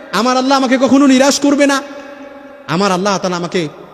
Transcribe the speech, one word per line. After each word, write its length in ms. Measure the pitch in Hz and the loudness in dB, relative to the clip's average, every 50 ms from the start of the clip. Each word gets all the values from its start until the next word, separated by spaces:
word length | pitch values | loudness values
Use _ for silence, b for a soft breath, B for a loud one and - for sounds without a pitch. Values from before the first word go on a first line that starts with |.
| - - | -14 -6
আমার 240 | - 185 226 254 254 | -4 -2 -2 0 0
আল্লাহ 200 | 254 254 262 277 | 0 0 0 0
আমাকে 220 | 269 269 233 262 254 | 0 2 0 0 0
কখনো 280 | 269 240 247 277 285 | 2 4 4 4 6
নিরাশ 340 | 269 262 254 262 285 269 - | 4 4 4 4 2 2 0
করবে 260 | - 285 285 269 285 | 0 0 2 2 2
না, 160 | 277 277 277 277 - - - - - - - - - - - - - - - - | 2 0 -2 -4 -8 -14 -18 -18 -18 -20 -20 -20 -20 -20 -20 -20 -20 -20 -18 -8
আমার 260 | - 147 175 202 202 | -6 -2 0 0 0
আল্লাহ 260 | 185 180 190 208 196 175 | 0 0 0 -2 -2 -2
তাআলা 180 | 202 185 180 | -4 -4 -6
আমাকে 320 | 175 175 165 - 190 165 147 - - - - | -6 -6 -6 -4 -4 -4 -6 -8 -14 -20 -12